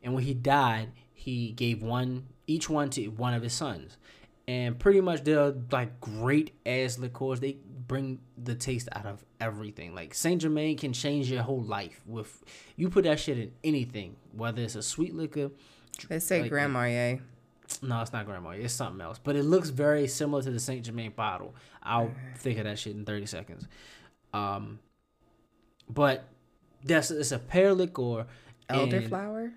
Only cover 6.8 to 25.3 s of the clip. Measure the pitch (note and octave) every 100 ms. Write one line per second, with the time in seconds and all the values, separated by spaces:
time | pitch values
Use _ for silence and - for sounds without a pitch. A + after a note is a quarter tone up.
6.8 | C3 A#2+ B2 B2 C3 B2+ C3+ C#3 - C3+
7.8 | B2 C3 C3+ B2+ - - A#2+ A#2+ - B2
8.8 | A#2+ G#2+ G2+ G2+ - _ A2+ G#2 G#2+ G#2
9.8 | E2+ F2+ D#2+ - D#3+ F3 D#3+ D3+ D#3 D3
10.8 | D3 B2 D3 D3 C3 B2+ A#2 C3 A2 G2+
11.8 | F2+ - - A2+ G#2+ - - - - -
12.8 | F3+ F#3 F3 D3+ - C3 G#2+ - D#3 D3
13.8 | A#2+ A2+ F#2 - - A2 A2+ A2+ A#2 G#2
14.8 | - - F3+ E3+ D#3 C#3 C#3 C#3 - -
15.8 | - - - E3 D#3+ F#3 B2+ C#3+ C#3+ B2+
16.8 | A#2+ A#2+ A#2+ B2+ - - _ _ - -
17.8 | C3+ A#2 A2+ A#2+ G#2 F#2+ E2+ F#2 A#2+ -
18.8 | B2 F#2 F2+ - - C#3+ C#3+ F#3 F3 B2+
19.8 | D3 D3 C#3 - D3 C#3+ C3 A#2+ A#2 C3
20.8 | A#2 A#2 A2+ G#2 G#2+ F2+ F#2+ - - -
21.8 | - A#2 A#2 B2 C3 B2 C3 A2+ G#2 G#2
22.8 | - G#2 G#2 G#2 G#2 E2 G2+ - - -
23.8 | - - - _ _ G#2 G2+ G2+ G#2 G#2+
24.8 | _ _ _ _ _